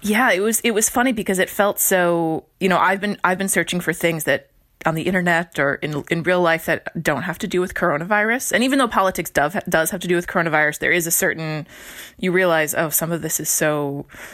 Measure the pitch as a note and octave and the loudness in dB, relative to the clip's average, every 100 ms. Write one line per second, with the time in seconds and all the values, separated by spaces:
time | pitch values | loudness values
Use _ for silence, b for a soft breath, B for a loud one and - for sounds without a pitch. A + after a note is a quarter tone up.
0 | G3+ G#3 B3+ F#3 G#3+ A3 B3 G#3 A3 B3+ | -2 2 2 2 0 0 0 0 0 2
1 | B3+ A3 G3+ F#3 F3+ - G3+ - - F#3 | 0 0 0 0 0 2 0 2 2 2
2 | F3 E3+ E3 D#3+ - _ F#3 F3 F3 G3 | 4 2 0 -2 -6 _ 0 4 4 2
3 | G#3 G3 F3 F#3 F#3+ F#3 E3 F3+ F3 E3 | -2 -2 -2 0 0 0 0 -2 -2 -2
4 | E3+ E3 D3 C3+ - _ _ _ D#3 D#3+ | -2 0 0 -2 -4 _ _ _ -4 -2
5 | D#3+ F#3+ F3 E3+ F3 - C#3+ - - D3 | 0 0 2 2 0 -2 0 0 -4 -6
6 | - E3+ E3+ F3+ E3+ E3 - D3+ - - | -4 -2 0 2 4 2 0 -4 -4 -4
7 | D#3+ D#3 F3 - G3 F3+ F3+ - A3 D3 | -2 0 -2 -6 -2 -2 -2 -2 0 0
8 | F3 G#3 G#3+ B3 - - B3+ C4+ A#3+ A3+ | 0 0 0 -2 -2 0 2 2 2 2
9 | F#3+ F#3 E3 - D3 G3 - E3+ D#3+ F#3+ | 0 0 -4 -2 0 -2 0 2 2 -2
10 | F3 F3 F3 F#3+ E3 D3+ D3+ D3 C3+ F3 | -2 -2 0 -2 2 2 2 0 0 0
11 | E3 - F3+ D#3+ D#3+ D#3 D3+ B B B | 0 0 0 -2 -4 -6 -8 B B B
12 | B - - F3 F#3 D#3+ D3+ - D#3+ - | B -4 0 2 4 4 2 0 0 0
13 | E3 E3+ D#3 - D3+ - D#3 D3+ C#3+ C#3+ | -2 -2 -4 -4 -2 0 2 0 -2 -6
14 | - B B | -10 B B